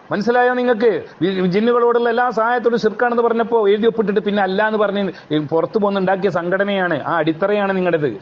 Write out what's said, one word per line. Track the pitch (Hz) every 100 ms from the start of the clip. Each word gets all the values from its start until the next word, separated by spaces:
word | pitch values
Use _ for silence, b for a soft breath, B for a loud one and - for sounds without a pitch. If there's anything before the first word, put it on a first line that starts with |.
| -
മനസ്സിലായോ | 175 208 247 247
നിങ്ങൾക്ക്? | 247 247 226 233 170 - B
വി-, | 170 190 185
ജിന്നുകളോടുള്ള | 185 226 233 233 240 240
എല്ലാ | 233 247
സഹായത്തോടും | 226 220 247 233 233
ഷിർക്കാണെന്ന് | 214 220 247 233
പറഞ്ഞപ്പോ | 233 226 226 233 202
എഴുതി | 208 226
ഒപ്പിട്ടിട്ട് | 220 202 208
പിന്നെ | 190 208
അല്ല | 190 190 220
എന്ന് | 220
പറഞ്ഞ് | 202 196 190 - B 151 147
പുറത്തു | 160 165 220
പോന്നുണ്ടാക്കിയ | 202 196 185 190 190
സംഘടനയാണ്, | 175 170 190 202 196 180 151
ആ | 120 165
അടിത്തറയാണ് | 156 160 196 208 196 190
നിങ്ങളുടേത്. | 180 165 147 101